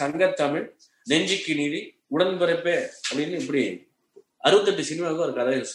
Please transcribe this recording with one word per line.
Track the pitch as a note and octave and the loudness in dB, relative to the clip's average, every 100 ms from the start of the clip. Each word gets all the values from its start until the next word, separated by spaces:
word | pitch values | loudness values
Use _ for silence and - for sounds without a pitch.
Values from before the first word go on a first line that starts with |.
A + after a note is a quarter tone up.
சங்கத்தமிழ், | C#3+ D#3+ F#3 - C#3+ D3+ A3+ - _ _ - | -4 2 2 2 0 -2 -6 -14 _ _ 0
நெஞ்சுக்கு | D#3 F#3 F#3+ D#3+ | 2 2 -2 -2
நீதி, | D3 D3 D#3+ - _ - | -2 -2 -4 -10 _ -4
உடன்பிறப்பே | D3 F#3 F3+ F3 E3+ E3+ D#3 - - - | 0 0 2 2 2 0 -2 -2 -8 -6
அப்படின்னு | C3+ D#3 F3 | -4 -4 -4
இப்படி | C3 C#3 G#2 F2+ - _ _ - _ _ | -2 0 -2 -4 -14 _ _ -20 _ _
அறுபத்தெட்டு | D3 G3 G3+ F3 | 4 6 4 -2
சினிமாவுக்கு | C#3+ D#3+ E3+ D#3+ | -2 -4 -2 -2
ஒரு | D3+ | -2
கதை | B2 B2 C3 - | 0 0 0 -4